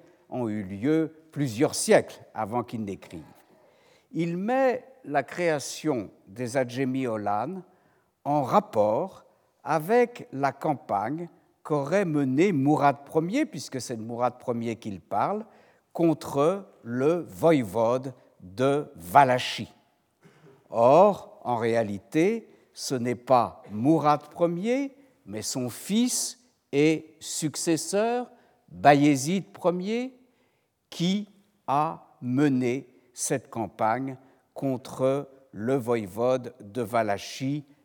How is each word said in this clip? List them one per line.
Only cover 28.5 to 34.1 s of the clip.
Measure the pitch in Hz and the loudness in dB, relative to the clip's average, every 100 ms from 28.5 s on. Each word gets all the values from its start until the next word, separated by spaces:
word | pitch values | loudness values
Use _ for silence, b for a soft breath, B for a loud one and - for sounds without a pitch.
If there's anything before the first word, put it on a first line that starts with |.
| b _ | b _
Bayezid | 87 139 147 147 135 143 190 - - | 4 6 8 6 4 0 -2 -4 -4
Ier, | 175 180 190 233 254 - _ _ _ _ _ _ _ | -2 -2 -2 -4 -6 -12 _ _ _ _ _ _ _
qui | - 175 202 202 _ _ _ - | -2 0 0 -4 _ _ _ -2
a | 143 160 170 - _ | 0 -2 -6 -18 _
mené | 123 127 147 127 123 135 - b b | -2 2 2 2 0 -2 -8 b b
cette | - - 135 - | -10 -4 -4 -4
campagne | 117 98 - 110 123 135 | -8 -8 -2 -2 -2 -4